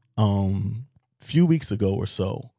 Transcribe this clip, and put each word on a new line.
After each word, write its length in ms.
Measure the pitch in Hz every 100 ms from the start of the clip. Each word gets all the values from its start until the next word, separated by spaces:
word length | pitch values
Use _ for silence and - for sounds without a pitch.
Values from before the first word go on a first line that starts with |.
| _ -
um, 680 | 104 101 95 95 101 110 131 _ _ _
few 280 | - 151 175
weeks 260 | 160 -
ago 240 | 104 98 98
or 120 | -
so 440 | - 95 - -